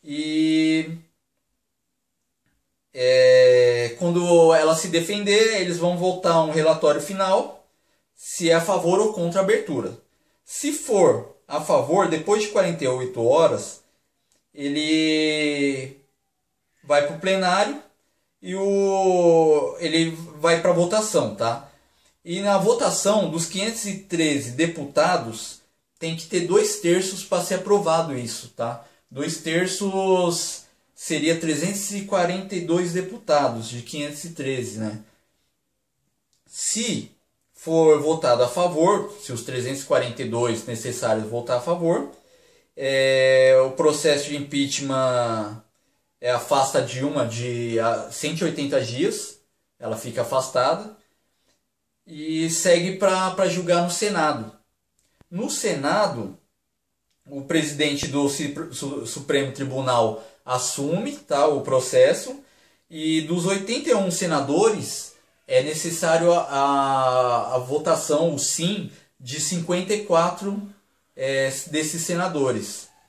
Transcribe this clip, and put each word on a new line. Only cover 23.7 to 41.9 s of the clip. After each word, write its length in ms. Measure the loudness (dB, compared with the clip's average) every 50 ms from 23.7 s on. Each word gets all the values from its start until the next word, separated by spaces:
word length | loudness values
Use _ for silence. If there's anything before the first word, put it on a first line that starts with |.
| -6 -6 -8
e 140 | -8 -10 -10
treze 540 | -10 -6 -2 0 0 0 0 -2 -4 -6
deputados, 1080 | -2 -2 -2 -2 -2 -8 -12 -2 0 0 2 2 2 -2 -2 -6 -12 -12 -14 -14 -16 -20 _ _ _ _ _ _ _ _
tem 180 | -8 -8 -8
que 100 | -8 -10
ter 200 | -4 -4 -2 -2
dois 340 | 2 2 2 2 0 -4 -2
terços 420 | 0 2 2 2 0 -4 -8 -10
pra 200 | -6 -4 -4 -2
ser 140 | -2 -2 -4
aprovado 600 | -4 0 0 0 2 2 2 0 0 0 -2 -6
isso, 320 | -8 -8 -8 -10 -12 -14 -16 _
tá? 260 | -6 -6 -6 -6 -10 -16 -20 _ _ _ _
Dois 280 | -10 -8 -6 -6 -6 -6
terços 1200 | -6 -2 0 0 0 -2 -4 -4 -4 -4 -2 -2 2 2 2 4 2 0 0 -2 -6 -8 -10 -14 -18 _ _ _ _ _ _
seria 440 | -16 -8 -6 -4 0 0 0 0 0
trezentos 520 | 0 -2 -2 -2 -2 -4 -4 -6 -8 -8
e 140 | -8 -8 -6
quarenta 480 | -2 0 0 0 0 -2 -6 -8 -8 -8
e 80 | -8
dois 320 | -2 0 0 0 0 -2 -4
deputados 760 | -6 -6 -6 -12 -14 -2 0 2 2 2 0 -2 -4 -10 -10
de 140 | -12 -12
quinhentos 420 | -12 -12 -10 -10 -10 -10 -10 -12 -14
e 60 | -14
treze, 480 | -12 -8 -6 -6 -4 -4 -6 -8 -8 -8
né? 220 | -8 -8 -8 -12 -18 _ _ _ _ _ _ _ _ _ _ _ _ _ _ _ _ _ _ _ _ _ _ _ _ _ _ _ _
Se 640 | _ -12 -8 -6 -4 -4 -4 -4 -4 -4 -4 -6 -10 _ _ _ _ _ _ _ _
for 480 | _ -14 -6 0 2 4 6 6 6 6
votado 420 | 4 -2 -2 0 2 2 4 4
a 60 | 2 0
favor, 680 | 2 0 -2 0 2 2 4 4 4 2 -2 -8 -14 -16
se 80 | -14 -12
os 120 | -12 -10
trezentos 400 | -10 -8 -6 -6 -6 -6 -8 -8
e 40 | -2
quarenta 360 | 0 0 0 0 -2 -6 -8
e 60 | -8 -4
dois 360 | -2 -2 0 -2 -2 -4 -6
necessários 640 | -10 -10 -8 -8 -8 -8 -4 -2 -2 -2 -2 -2 -6
votar 300 | -6 -8 -4 -2 -4 -2
a 40 |
favor, 480 | -2 -2 -4 -2 0 0